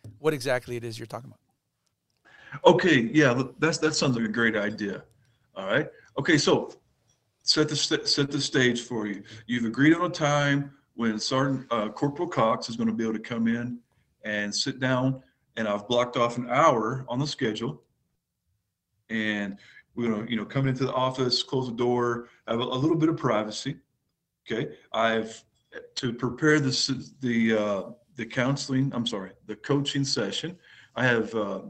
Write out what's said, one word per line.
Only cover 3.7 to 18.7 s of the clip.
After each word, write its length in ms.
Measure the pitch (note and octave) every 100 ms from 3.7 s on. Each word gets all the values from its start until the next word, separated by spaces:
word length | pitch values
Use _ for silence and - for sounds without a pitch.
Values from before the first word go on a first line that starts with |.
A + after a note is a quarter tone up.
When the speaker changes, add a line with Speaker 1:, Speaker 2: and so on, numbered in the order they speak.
| D#3+
Speaker 2:
that 160 | D#3
sounds 240 | - D3 A#2+
like 80 | A2
a 40 |
great 260 | A2+ A#2 G#2+
idea. 480 | G#2 G#2+ G2+ F2+ - _ _ _ _ F#2+
All 120 | F#2+
right. 200 | A#2+ D3+ - _ -
Okay, 200 | C#3+ D3+
so 360 | - C#3+ - - _ _ _ _ _ _
set 260 | - - D3+
the 60 | D3
st-, 320 | - D3+ -
set 240 | - C#3
the 100 | D3
stage 400 | - C#3+ B2+ A#2
for 240 | - A#2+ G#2
you. 160 | G2 - - -
You've 200 | A#2+ A2+
agreed 280 | A#2 D3
on 100 | E3+
a 60 | F3
time 640 | - D3+ D3 C#3+ C#3+ C#3 - _ -
when 240 | A#2 G#2+
Sergeant, 480 | - C3 C#3 C3+ -
uh, 200 | A#2 G#2
Corporal 380 | - C#3+ C#3+ F3
Cox 420 | - A2+ B2 -
is 60 | A#2
gonna 180 | A2+
be 100 | A2
able 100 | A2+
to 60 | G#2+
come 280 | - A#2 A2+
in 300 | A#2 B2 A#2+ _ _ _ _ A2
and 280 | G#2 G#2
sit 260 | G#2 - B2+
down, 420 | C3 C3 C3 C3 - _ _ -
and 100 | A2
I've 200 | G#2 G#2
blocked 300 | A#2+ B2 C3
off 200 | A#2+ A#2+
an 120 | A#2+
hour 560 | B2+ D#3+ A#2+ A2 C3 C3
on 120 | B2
the 80 | D3
schedule. 560 | - A#2 G#2 A#2 D#3 _ _ _ _ _ _ _ _ _